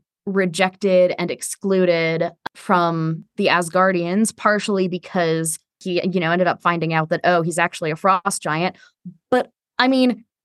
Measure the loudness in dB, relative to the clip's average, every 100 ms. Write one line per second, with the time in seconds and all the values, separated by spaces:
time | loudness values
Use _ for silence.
0 | _ _ -4 -2 0 0 0 0 2 4
1 | 4 0 -6 -6 -10 -6 -2 2 2 2
2 | 0 -2 -4 -8 -14 -10 0 2 2 0
3 | -2 -4 -10 -2 2 2 0 2 2 0
4 | -2 0 -2 -2 -2 0 0 -2 -2 -4
5 | -6 -2 0 0 -4 -8 _ _ -4 -2
6 | -2 -2 0 2 0 0 0 0 0 -2
7 | -2 -2 2 2 0 0 -2 -2 -6 -2
8 | 0 0 -2 -6 -4 -2 -4 -6 -20 _
9 | -20 -14 -2 -2 -2 _ _ -2 0 2
10 | 2 0 -10 _